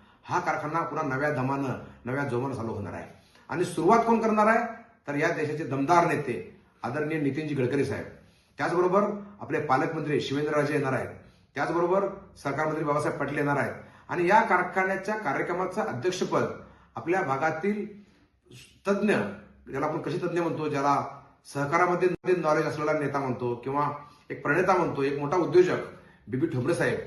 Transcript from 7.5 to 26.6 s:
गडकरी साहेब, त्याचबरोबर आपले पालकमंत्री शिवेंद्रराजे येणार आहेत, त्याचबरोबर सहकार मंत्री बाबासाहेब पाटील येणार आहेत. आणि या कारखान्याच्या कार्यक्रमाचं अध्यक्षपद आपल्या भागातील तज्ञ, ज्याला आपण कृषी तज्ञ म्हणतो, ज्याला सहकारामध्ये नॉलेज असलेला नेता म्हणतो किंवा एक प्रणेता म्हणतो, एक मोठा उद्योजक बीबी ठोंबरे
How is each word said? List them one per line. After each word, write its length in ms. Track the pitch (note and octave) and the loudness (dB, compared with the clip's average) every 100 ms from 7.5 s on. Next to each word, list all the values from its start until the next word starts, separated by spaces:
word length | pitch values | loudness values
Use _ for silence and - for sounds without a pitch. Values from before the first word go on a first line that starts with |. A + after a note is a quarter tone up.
गडकरी 300 | C3+ B2 C#3 | 0 0 2
साहेब, 220 | A2+ F#2 E2 - - _ _ - | 0 -2 -8 -14 -20 _ _ -6
त्याचबरोबर 520 | D#3 E3+ F3+ F#3+ G#3 - - - | -2 2 4 4 2 -2 -10 -14
आपले 200 | - D3+ | -4 -2
पालकमंत्री 580 | C3+ C3+ D#3+ D#3+ D3 C3+ | 2 2 2 -2 -2 -2
शिवेंद्रराजे 540 | - C#3 D3+ D3+ C#3 | 0 -2 0 0 2
येणार 180 | D3 C3 | 0 0
आहेत, 160 | B2 G2+ - - - _ C#3 | -2 -4 -12 -20 -20 _ -6
त्याचबरोबर 520 | D3+ E3+ F3 F#3+ G3 - - - | -2 0 2 2 0 -4 -16 -10
सहकार 300 | C#3+ C#3 D#3 | -6 -2 -2
मंत्री 180 | D#3 | -2
बाबासाहेब 340 | D3 D3 E3 - | 0 0 0 -2
पाटील 200 | C#3 D3 | -4 0
येणार 180 | C#3+ C#3 | 0 0
आहेत. 260 | A#2 - - - - | -2 -4 -14 -18 -8
आणि 200 | E3+ F3 | 0 4
या 120 | G#3+ | 6
कारखान्याच्या 760 | G#3+ F3+ F3+ F#3+ F#3+ F#3+ - G#3+ | 6 2 2 0 0 -2 -4 -4
कार्यक्रमाचं 680 | D3 C#3+ D3+ F3 F#3 G#3+ | -2 -2 -2 -2 -4 -4
अध्यक्षपद 680 | G#3 B2 F3+ - F#3+ - - - - - - - | -4 -2 -2 -2 0 0 0 -4 -14 -20 -18 -10
आपल्या 260 | D#3+ F#3+ | -2 0
भागातील 640 | D#3 C3+ D#3 D#3+ G3+ G#3 G#3+ - - _ _ _ _ - - _ F#3+ | 0 0 0 0 -2 -2 -6 -12 -20 _ _ _ _ -20 -20 _ -2
तज्ञ, 240 | G3 G#3+ D3 G2+ - - - - | 0 2 2 0 -8 -16 -20 -10
ज्याला 200 | C3+ D3+ | -4 -2
आपण 140 | D#3+ | -2
कृषी 180 | C#3+ F3 | -4 -4
तज्ञ 220 | F3 E3+ | -2 -2
म्हणतो, 280 | E3 D3+ D3+ | -2 -2 -2
ज्याला 340 | C#3 C#3+ C#3 - - - _ - | 0 2 2 0 -10 -20 _ -12
सहकारामध्ये 880 | C#3 C#3+ E3+ F3+ F3 F3+ F3 F3+ | -6 0 2 4 4 2 0 0
नॉलेज 320 | F3+ D#3 D#3 D3+ | 2 2 2 2
असलेला 260 | D3+ D#3 | 0 0
नेता 260 | D3+ C#3 C#3 | 0 0 -2
म्हणतो 360 | C3 A#2 B2 | -2 -2 -4
किंवा 340 | A#2+ C3+ C#3+ D3+ - - - - | -4 -4 -2 -2 -4 -12 -18 -12
एक 120 | C#3 | -6
प्रणेता 320 | D3 E3 F#3 | 0 2 4
म्हणतो, 280 | F3+ D3+ C3+ | 2 2 0
एक 160 | C#3 C#3+ | -2 0
मोठा 180 | D3 F3+ | 0 0
उद्योजक 420 | D3 F3 F3 C3 - - - - - | 4 6 6 4 -4 -14 -20 -20 -6
बीबी 180 | B2+ D#3+ | -2 0
ठोंबरे 280 | B2+ | 0